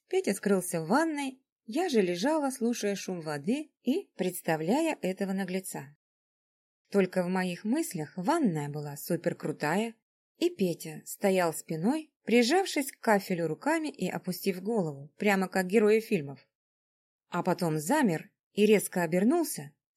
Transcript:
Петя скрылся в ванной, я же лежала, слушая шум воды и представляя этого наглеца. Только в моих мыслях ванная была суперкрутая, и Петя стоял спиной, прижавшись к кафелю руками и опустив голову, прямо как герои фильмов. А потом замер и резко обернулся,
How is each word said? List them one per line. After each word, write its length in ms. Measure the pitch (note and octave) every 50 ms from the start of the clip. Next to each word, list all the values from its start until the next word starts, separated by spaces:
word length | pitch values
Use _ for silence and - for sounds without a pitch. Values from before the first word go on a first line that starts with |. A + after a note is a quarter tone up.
| _
Петя 260 | _ - F#4+ F#4 A#3+ G3
скрылся 480 | - - G3 G3+ F#3 F3+ - - E3
в 60 | D#3+
ванной, 540 | D#3 G#3 C#4+ E4 E4 D4+ C#4+ C#4 C4 C4 _ _ _ _ _ _
я 240 | - G#3+ D4 F#4 F#4
же 120 | C4+ A3
лежала, 480 | F#3+ F3 F3 E3+ F#3+ C#4+ D#4+ D#4+ C#4+ C4+
слушая 460 | B3+ - A3 A#3 A#3+ - - G3+ G3+
шум 240 | F#3+ - - F#3 F3
воды 520 | D#3 D#3 D3 D3 C#3 F3 B3+ D4 D#4 - _ _ _
и 260 | B3 C#4 G4 G4 - _
представляя 840 | - F3+ F3+ F3+ - - - D#3+ D3+ D#3+ E3+ A3 D4+ E4 D#4+ - -
этого 320 | - F3+ F#3 - G3+ F#3+ F#3+
наглеца. 640 | F#3+ G3 F3 F3+ F#3+ F#3 - - D#3 C#3 C#3 - _ _ _ _ _ _ _ _ _ _ _ _ _ _ _ _ _ _ _
Только 320 | - G3+ F#3+ F3+ - F#3 F3+
в 40 |
моих 380 | F3 F#3 F#3 F#3 F3+ F3 - -
мыслях 480 | G#3+ A#3+ D#4+ E4 - - E3 D3+ - -
ванная 540 | - F3 A3+ D#4 F4 D4 G3+ D#3+ D3+ D3 D3
была 260 | C#3+ D3+ D3 D3 C#3+
суперкрутая, 1000 | - - - F3 D#3+ - F3 - - - E3 D3+ - - D3 E3 G3+ A3+ A#3 A3+ _ _ _ _ _ _ _ _
и 120 | _ D#4 F4
Петя 520 | F4 - F#3+ F3 D#3+ - - D#3+ D#3 D#3 -
стоял 480 | - - - - G3+ F#3+ F#3 F3 E3 D3+
спиной, 560 | - - - E3+ D#3 E3 A3 D4 D#4+ D#4 - _ _ _
прижавшись 680 | - G#3+ A#3+ A#3+ A3+ D#4 F#4 G4 E4 - D#4 C4 -
к 80 | - _
кафелю 460 | - A#3 G#3+ G3 G3 - F#3+ E3 E3+
руками 420 | D#3 D#3 - - C#4+ D#4+ E4 D#4 D4
и 180 | - - F#3 F3+
опустив 520 | - E3+ - F#3 E3+ - - G3 F3+ F3+
голову, 500 | F#3 G3+ A#3 A3 F3 D#3 C#3+ C#3 C#3+ - _
прямо 320 | _ G3 G#3 G3 F#3+ F#3+ F3+
как 180 | - F#3+ F#3
герои 320 | F3+ F#3+ A#3 G#3+ G#3 G#3+ A3+
фильмов. 480 | A3 - A3 E3+ C#3+ C#3 C#3 - _ _ _ _ _ _ _ _ _ _ _ _ _ _ _ _ _ _
А 140 | - F3 F3
потом 360 | F#3+ E3+ - F#3 E3 D#3 D#3
замер 500 | D3 E3+ C4+ D#4 C#4 G3+ D#3+ D#3 - - _ _ _ _ _
и 120 | - G#3
резко 380 | G#3 G#3+ F#3 F3 - - F#3 F3
обернулся, 720 | D#3+ D#3+ F3+ G3 A#3 D#4+ F4 D#4+ - - - C#3+ D3 _ _ _ _ _